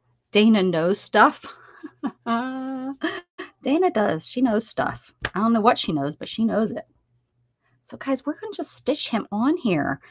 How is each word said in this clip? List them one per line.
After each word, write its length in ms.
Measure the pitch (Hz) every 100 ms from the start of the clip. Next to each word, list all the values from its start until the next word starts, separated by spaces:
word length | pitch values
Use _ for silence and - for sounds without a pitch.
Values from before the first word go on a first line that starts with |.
| _ _ _
Dana 280 | 208 214 214
knows 380 | 185 170 170 208
stuff. 460 | - 214 254 - - - - - - -
<laughs> 220 | 285 - -
Dana 1600 | 233 254 262 262 262 262 269 320 370 - - - _ - 294 370
does. 340 | 349 208 160 -
She 140 | -
knows 260 | 254 208 -
stuff. 460 | - 135 120 - _ -
I 60 | -
don't 140 | 220
know 80 | 233
what 160 | 214 254
she 160 | -
knows, 240 | 156 139 151
but 100 | -
she 160 | -
knows 280 | 226 190 220
it. 140 | 240 - _ _ _ _ _ _ _ _ _ -
So, 100 | 233
guys, 280 | - 269 -
we're 80 | 311
gonna 120 | 440
just 200 | - 294
stitch 380 | - - 285 -
him 180 | 233 -
on 260 | 202 247 349
here. 420 | 240 165 135 131 -